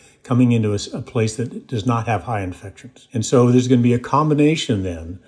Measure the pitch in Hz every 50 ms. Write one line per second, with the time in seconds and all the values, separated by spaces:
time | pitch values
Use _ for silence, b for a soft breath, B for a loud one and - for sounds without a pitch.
0 | b b b b b - 117 123 127 120 120 113 107 107 104 101 - - - 156
1 | 113 - - 117 110 110 - - 113 - - - - - 131 110 92 123 117 113
2 | 107 117 110 98 - 123 110 101 95 92 90 - - 95 - - - - - _
3 | _ _ - - 110 - 143 123 123 120 123 127 120 123 131 120 120 120 120 120
4 | - - 135 143 156 151 147 147 147 151 160 151 - - 110 98 92 92 85 80
5 | 80 85 92 92 b